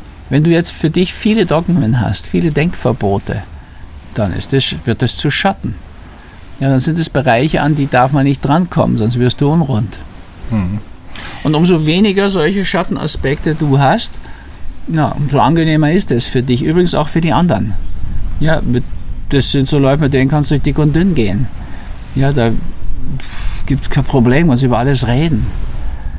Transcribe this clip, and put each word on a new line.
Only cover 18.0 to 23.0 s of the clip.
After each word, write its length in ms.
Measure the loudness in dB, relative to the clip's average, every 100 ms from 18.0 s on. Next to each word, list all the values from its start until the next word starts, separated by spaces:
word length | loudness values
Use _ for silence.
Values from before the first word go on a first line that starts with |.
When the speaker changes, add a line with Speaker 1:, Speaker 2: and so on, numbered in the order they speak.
| 0 2 0 2
Speaker 1:
Ja, 200 | 2 2
mit, 240 | 2 0 0 -4 -4 -4 0
das 200 | 0 2
sind 180 | 0 2
so 100 | 2
Leute, 240 | 4 2
mit 120 | 2
denen 160 | 2 2
kannst 200 | 2 2
du 80 | 2
dick 200 | 2 2
und 160 | 2
dünn 200 | 4 2
gehen. 320 | 2 2 2 0 -4 -8 -10 -8 -10 -6
Ja, 180 | 0 2
da 180 | 2 2 2 0 0 2 2